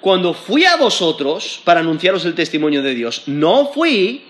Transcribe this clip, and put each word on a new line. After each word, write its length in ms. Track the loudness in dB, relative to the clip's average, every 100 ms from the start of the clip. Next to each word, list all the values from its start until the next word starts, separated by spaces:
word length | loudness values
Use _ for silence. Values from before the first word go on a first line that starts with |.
cuando 320 | 0 2 0
fui 320 | -4 -2 2 4
a 100 | 4
vosotros 840 | 2 0 -2 -2 -4 -4 -8 -4
para 160 | 2 2
anunciaros 460 | 2 0 0 0 -2
el 100 | -4
testimonio 460 | -4 -2 0 0
de 120 | -2
Dios, 300 | -4 -6 -8 -6
no 400 | 0 2 4 2
fui 560 | 0 0 0 0 -4